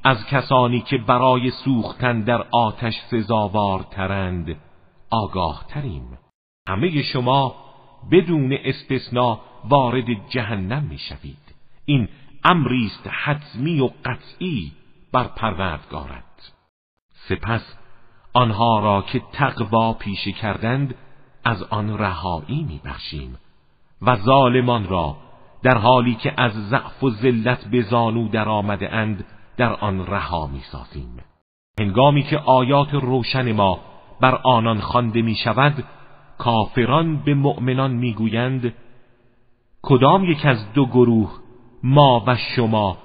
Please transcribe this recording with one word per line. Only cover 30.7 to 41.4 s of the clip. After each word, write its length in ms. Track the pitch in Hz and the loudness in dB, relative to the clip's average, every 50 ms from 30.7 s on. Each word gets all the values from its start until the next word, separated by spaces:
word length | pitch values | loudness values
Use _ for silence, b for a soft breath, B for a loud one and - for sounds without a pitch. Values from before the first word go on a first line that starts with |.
| - 65 58 - - 76 65 60 58 62 - _ _ _ _ _ _ _ _ _ _ - | -14 -14 -16 -14 -14 -14 -14 -14 -16 -18 -20 _ _ _ _ _ _ _ _ _ _ -2
هنگامی 420 | 110 101 92 113 131 143 143 147 139 | -2 0 4 6 6 6 6 4 2
که 160 | - 156 147 | 0 -2 -2
آیات 560 | - - 131 127 127 120 143 143 143 143 143 | 4 4 4 4 4 4 2 2 2 2 -2
روشن 580 | 143 123 123 131 131 113 - - 135 131 120 110 | -2 -2 0 0 -2 -2 -2 -2 -2 -2 0 2
ما 280 | 104 101 95 90 80 - - - - - - - - | 2 2 2 2 -2 -8 -18 -20 -20 -20 -20 -4 2
بر 140 | - 131 127 | 2 2 2
آنان 460 | - - 127 127 117 113 113 113 104 | 2 2 4 4 4 4 2 0 0
خوانده 420 | 101 - - 123 123 113 107 117 113 | -2 0 0 0 0 2 0 0 0
می‌شود، 600 | 113 110 - - 120 107 117 135 147 147 147 110 - - - - - - - - - - - | 0 -2 -2 -2 -2 0 2 2 2 2 0 -8 -10 -14 -20 -20 -20 -20 -20 -20 -20 -14 -4
کافران 760 | - 120 117 113 104 101 - - 117 110 127 156 165 165 156 | -2 2 2 2 2 0 0 0 2 2 2 2 2 2 -2
به 180 | 147 151 143 147 | -2 0 2 2
مؤمنان 580 | 143 139 143 - - 120 131 127 131 135 135 127 | 4 2 2 0 0 -2 -2 0 0 0 0 0
می‌گویند: 840 | 117 123 123 107 104 110 113 110 113 120 131 131 131 120 117 113 - - - - - - _ _ _ _ _ _ _ _ _ _ _ _ _ _ _ - | -2 -2 -2 -2 -2 -2 0 0 0 -2 -2 -2 -2 -4 -4 -6 -8 -20 -20 -20 -20 -20 _ _ _ _ _ _ _ _ _ _ _ _ _ _ _ 2
«کدام 420 | - 143 123 123 139 170 196 196 | 4 4 6 8 6 6 4 4
یک 220 | 175 160 143 - | 2 0 2 2
از 260 | 143 127 110 107 - - | 2 2 2 -2 -2 0
دو 140 | 143 139 | 2 2
گروه، 460 | 120 110 123 123 120 117 113 104 92 - - | 4 6 4 6 6 6 2 2 0 -4 -14